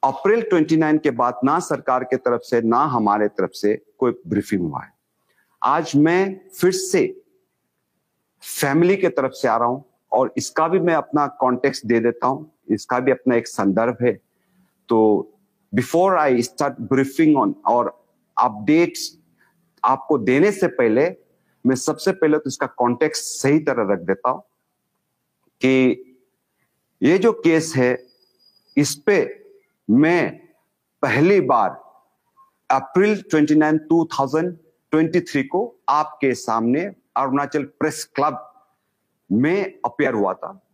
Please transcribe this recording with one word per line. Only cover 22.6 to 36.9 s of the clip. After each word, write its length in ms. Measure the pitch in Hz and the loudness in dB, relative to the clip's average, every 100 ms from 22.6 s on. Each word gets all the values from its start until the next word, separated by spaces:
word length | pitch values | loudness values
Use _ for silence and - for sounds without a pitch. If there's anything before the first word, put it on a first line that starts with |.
| 131 | -8
context 560 | - 120 120 151 151 | -2 -2 0 -2 -2
सही 360 | - - 135 151 | -10 -4 0 2
तरह 340 | 151 120 101 | 2 -2 -2
रख 60 | 98 | -2
देता 300 | 85 95 123 | -2 -4 -2
हूं 100 | 127 - _ _ _ _ _ _ _ _ _ _ _ | -6 -10 _ _ _ _ _ _ _ _ _ _ _
कि 420 | 131 131 127 - - _ _ _ _ _ _ _ _ _ | 2 4 2 0 -6 _ _ _ _ _ _ _ _ _
ये 140 | 131 185 | 0 2
जो 140 | 226 | 2
case 400 | 226 165 160 160 135 | 2 2 2 0 0
है, 320 | 123 120 - _ _ _ _ _ _ - | 0 0 -8 _ _ _ _ _ _ -2
इस 180 | 143 - | -2 -2
पे 500 | - 196 - - - _ _ _ - | 0 0 0 -6 -20 _ _ _ 0
मैं 580 | 113 156 175 113 - _ _ _ _ _ _ | 2 4 2 -2 -6 _ _ _ _ _ _
पहली 400 | 139 135 165 202 | -4 2 4 2
बार 280 | 139 123 95 - - _ _ _ _ _ _ _ _ | 2 2 0 -4 -20 _ _ _ _ _ _ _ _
अप्रैल 500 | 135 135 180 208 208 | -2 0 2 2 0
ट्वेंटी 340 | - 156 147 151 | 0 0 4 4
नाइन, 220 | 151 156 | 2 0
टू 280 | 156 165 160 | 0 0 0
थाउजेंड 520 | - 135 151 180 170 _ _ _ | -2 -2 0 -4 -8 _ _ _
ट्वेंटी 300 | 156 160 175 | 0 0 0
थ्री 220 | 175 143 | -2 -4
को 320 | 135 180 240 _ - | -2 -4 -6 _ -2
आपके 440 | 143 151 - 135 | -2 -2 -2 -2
सामने 520 | 120 - 113 113 135 196 | -2 -4 -2 0 -2 -4